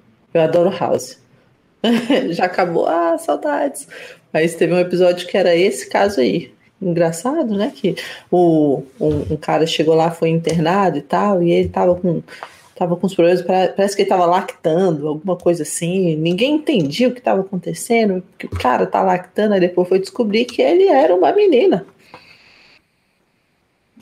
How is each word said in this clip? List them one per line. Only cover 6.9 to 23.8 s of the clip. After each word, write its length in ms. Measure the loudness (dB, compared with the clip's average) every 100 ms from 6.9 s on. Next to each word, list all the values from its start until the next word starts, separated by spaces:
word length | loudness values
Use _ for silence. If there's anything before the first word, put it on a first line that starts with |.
| 0 0 -2 -4 -2 -2 -2
né? 160 | -4
Que 220 | -4 -4 -4 -10 -16 -2
o, 540 | 2 4 4 2 0 -6 -4
um, 340 | -2 -2 -4
um 40 | -6
cara 280 | -2 -2 0
chegou 300 | 0 2 2
lá, 160 | 0
foi 160 | 0 -2
internado 720 | 0 -2 -2 0 0 0 -2
e 40 |
tal, 400 | -4 -2 0 0
e 100 | 2
ele 180 | 2 0
tava 260 | 0 0 0
com, 260 | -2 -4 -8 -18 -20 -20 _ -6
tava 220 | -4 -2
com 100 | -2
os 80 | 2
problemas, 260 | 2 2
pra-, 280 | 0 0 0
parece 260 | 0 -2 -2
que 60 |
ele 80 | -2
tava 160 | 2 2
lactando, 800 | 2 -2 -6 -2 0 0 0 -4
alguma 300 | -6 -4 -2
coisa 260 | -2 -2
assim. 540 | -4 -6 -4 -2 -2 0
Ninguém 380 | -2 0 0 0
entendia 520 | 0 0 -2 0 -2
o 60 |
que 80 | 0
tava 180 | -2 -2
acontecendo, 840 | -2 -8 -8 -10 -2 0 0 -2 -8 -16
que 80 | -10
o 40 |
cara 360 | -4 0 0 0
tá 160 | 0
lactando, 520 | 0 0 -4 -2 0
aí 60 | 2
depois 260 | 2 0 0
foi 120 | 0
descobrir 440 | -2 -4 -2 -2
que 180 | -2 0
ele 260 | 2 4 4
era 280 | 4 4 2
uma 160 | 2
menina. 540 | 4 4 4 4 0 -4 _ _ -20 _ _ _ _ _ _ _ _ _ _ _ _ _ _ _ _